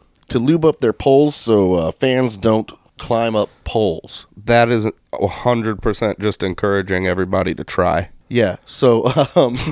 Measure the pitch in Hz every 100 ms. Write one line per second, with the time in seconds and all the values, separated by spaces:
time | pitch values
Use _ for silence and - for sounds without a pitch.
0 | _ _ - 131 127 165 156 - 120 107
1 | 139 135 151 - - 107 92 90 80 -
2 | 135 127 127 104 110 110 107 - _ -
3 | - 117 117 110 - _ - 117 104 80
4 | - - - - 107 120 117 117 107 -
5 | _ - 95 - 123 120 113 104 117 101
6 | 110 90 104 - 95 90 104 98 95 92
7 | 92 90 92 95 92 73 - - 90 80
8 | 92 - - 120 101 90 - - 131 113
9 | 120 143 135 180 127 120 160